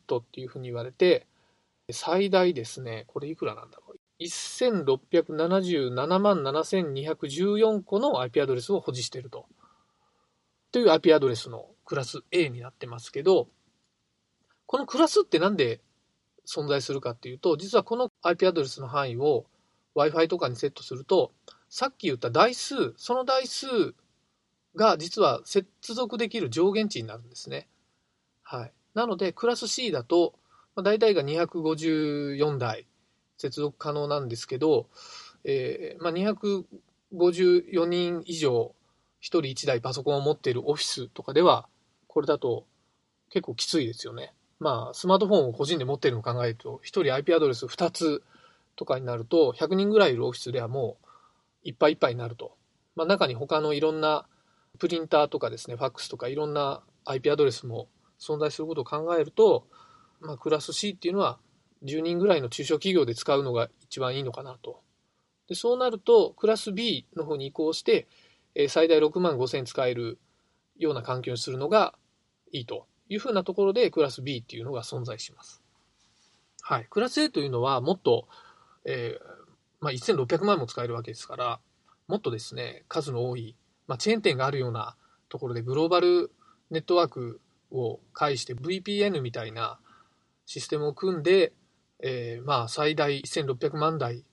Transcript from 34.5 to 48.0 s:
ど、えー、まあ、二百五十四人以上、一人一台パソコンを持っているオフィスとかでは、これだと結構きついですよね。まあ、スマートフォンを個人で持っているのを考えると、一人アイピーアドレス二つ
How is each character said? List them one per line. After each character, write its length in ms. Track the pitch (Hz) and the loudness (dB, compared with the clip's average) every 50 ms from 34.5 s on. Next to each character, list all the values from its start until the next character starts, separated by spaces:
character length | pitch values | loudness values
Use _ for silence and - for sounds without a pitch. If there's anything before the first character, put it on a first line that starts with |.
| 131 127 | -4 0
ど、 280 | 151 160 151 113 - - _ - - - - - - - - _ - | 2 4 4 2 2 -2 _ -20 -20 -20 -20 -20 -20 -20 -20 _ -6
え 540 | 143 139 135 127 123 - - 165 156 - - | -4 -2 -2 -2 -4 -6 -8 -10 -12 -12 -6
ー、 40 | 165 | -4
ま 60 | 170 | -4
あ、 20 | |
二 120 | 165 175 190 | -2 0 0
百 420 | 214 208 - - 202 202 190 - - - - _ _ _ _ _ _ 196 | 0 -2 -2 -2 -2 -2 -2 -4 -8 -16 -20 _ _ _ _ _ _ 0
五 180 | 170 175 180 | 2 4 4
十 340 | 175 175 185 180 180 180 175 - | 4 4 6 6 6 6 4 2
四 180 | - 165 170 175 | 0 0 2 2
人 320 | 175 180 175 175 175 170 - | 2 0 0 0 -2 -4 -6
以 100 | - 170 | -8 -4
上、 380 | 160 156 139 123 117 113 - - _ _ _ _ _ _ _ _ _ | 0 0 2 2 2 0 -2 -6 _ _ _ _ _ _ _ _ _
一 220 | - - - 175 | -6 -2 0 0
人 80 | 147 135 | 0 0
一 140 | 131 - - | -4 -2 0
台 160 | 143 131 117 | 0 0 0
パ 120 | 117 131 127 | -2 -4 -6
ソ 100 | 139 131 | -2 -2
コ 100 | 143 143 | 0 0
ン 20 | |
を 60 | 139 | 2
持 120 | 139 147 151 | 0 0 0
っ 40 | - | 0
て 120 | - 135 | -2 -2
い 40 | 120 | -2
る 160 | 123 117 143 | 0 0 -2
オ 60 | 147 | -2
フ 80 | 147 - | -2 -2
ィ 20 | |
ス 220 | - - 139 123 - | -4 -6 -8 -10 -12
と 160 | - - - | -12 -12 -12
か 100 | - 135 | 0 2
で 80 | 156 | 6
は、 260 | 175 170 131 117 - - _ _ _ _ _ _ _ _ | 6 6 6 4 2 -6 _ _ _ _ _ _ _ _
こ 140 | _ 156 | _ 0
れ 60 | 147 135 | 0 0
だ 100 | 147 131 | 0 0
と 280 | - 127 113 - - _ _ _ _ _ _ _ _ _ _ _ _ _ | 0 -2 -4 -4 -6 _ _ _ _ _ _ _ _ _ _ _ _ _
結 140 | - 190 - | -6 -6 -6
構 120 | - 120 | -4 -6
き 100 | - - | -6 -4
つ 160 | - - 160 | -2 -2 -2
い 60 | 131 113 | -2 -2
で 60 | 117 | -6
す 120 | - - | -10 -12
よ 80 | 113 113 | -14 -12
ね。 200 | 123 135 - - _ _ _ _ _ | -14 -14 -16 -18 _ _ _ _ _
ま 300 | 156 151 131 113 117 123 | -2 -2 -2 -2 -4 -8
あ、 20 | 123 | -10
ス 140 | - - 180 | -4 2 4
マ 80 | 190 | 4
ー 20 | 190 | 4
ト 100 | 208 190 | 6 4
フ 60 | 208 | 4
ォ 40 | 180 | 4
ン 120 | 139 123 | 4 2
を 40 | 113 | 0
個 120 | - 147 | -2 -2
人 120 | 143 170 160 | -2 -2 -2
で 60 | 127 | -2
持 100 | 127 143 | -2 -2
っ 40 | 127 | 0
て 80 | - 147 | 0 0
い 40 | |
る 60 | 123 113 | 0 0
の 40 | |
を 20 | 110 | -2
考 200 | 127 120 123 123 | -4 -2 -2 -2
え 40 | 120 | -2
る 60 | 113 | -2
と、 240 | - - 123 120 - - | -4 -10 -12 -14 -14 -14
一 200 | - - 202 170 | -4 -2 0 0
人 100 | 139 127 | 2 0
ア 60 | 139 | 0
イ 40 | 139 | 2
ピ 100 | - 170 | 2 4
ー 20 | |
ア 40 | 165 | 4
ド 80 | 156 139 | 4 2
レ 60 | 123 | 2
ス 140 | 117 135 120 | 0 -6 -10
二 240 | - - 180 165 | -4 -2 -2 -2
つ 320 | - - | -2 -2